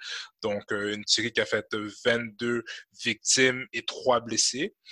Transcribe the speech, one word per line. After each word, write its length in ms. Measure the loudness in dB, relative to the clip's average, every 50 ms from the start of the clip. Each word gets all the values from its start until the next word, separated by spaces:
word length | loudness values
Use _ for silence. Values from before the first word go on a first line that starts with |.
| -6 -8 -10 -10 -10 -12 _ _
Donc, 300 | -4 -2 -2 -4 -4 -4
euh, 200 | -4 -2 -2 -2 -4
une 100 | -4 0
tuerie 280 | 0 0 0 0 0
qui 80 | 0 0
a 60 | 0
fait 180 | 2 0 -2 -2 -4 -4 -6 -4 -6 -10 0 2
vingt-deux 600 | 2 2 2 0 -6 -8 -4 -2 -2 -2 -2 -4 -8 -12 -14 -16 _ _ -6 -4
victimes 600 | -4 -4 -2 0 2 4 6 6 6 4 0 -6 -8
et 120 | -8 -6 -6
trois 320 | -6 -8 0 2 2 4 4
blessés, 540 | 2 0 0 2 2 2 0 -2 -4 -4 -6 _ _ -18